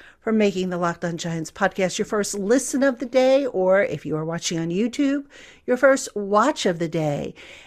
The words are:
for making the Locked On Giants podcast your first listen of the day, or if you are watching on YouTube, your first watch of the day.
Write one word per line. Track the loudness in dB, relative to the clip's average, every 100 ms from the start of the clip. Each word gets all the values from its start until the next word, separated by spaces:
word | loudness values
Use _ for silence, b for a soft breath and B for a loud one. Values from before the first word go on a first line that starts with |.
| B B
for | 0
making | 2 2 2 -2
the | -2
Locked | -2 -2 -4
On | -4
Giants | -4 -6 -6
podcast | -2 -2 0 -2 -2
your | -4
first | -2 -2
listen | -2 0 0 0 0
of | 0 -2
the | -2
day, | 2 4 4 2
or | 0 2 2
if | 2 -4
you | -6 -6
are | -4
watching | -6 -4 -4
on | -2
YouTube, | 0 0 0 0 -2 -6 B B B -2
your | 4
first | 4 4 0 -6
watch | 0 2 2 0 -2
of | -2
the | -2
day. | -2 -2 -2 -6 B B B